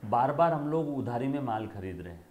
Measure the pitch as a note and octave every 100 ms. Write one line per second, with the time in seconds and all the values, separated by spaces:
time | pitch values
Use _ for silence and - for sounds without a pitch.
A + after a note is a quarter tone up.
0 | A2 A#2+ C3 D3 E3+ D#3+ D3 D#3 D3+ C#3
1 | A#2 A#2+ C3+ C#3+ C3 A2 G#2+ G2+ F#2 F2+
2 | F2 E2 E2+